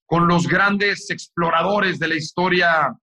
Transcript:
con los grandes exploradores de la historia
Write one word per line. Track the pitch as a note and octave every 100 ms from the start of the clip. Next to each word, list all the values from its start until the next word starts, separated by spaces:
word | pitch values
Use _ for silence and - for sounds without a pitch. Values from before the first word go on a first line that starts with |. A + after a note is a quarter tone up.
con | - E3 F3
los | F3 E3+
grandes | F#3 G3+ G3+ G3+ F#3 -
exploradores | E3+ - - E3+ E3 F3+ G#3 G3 F3
de | E3
la |
historia | D#3+ D#3 - F3+ F3+ F3 D#3+ C#3 A#2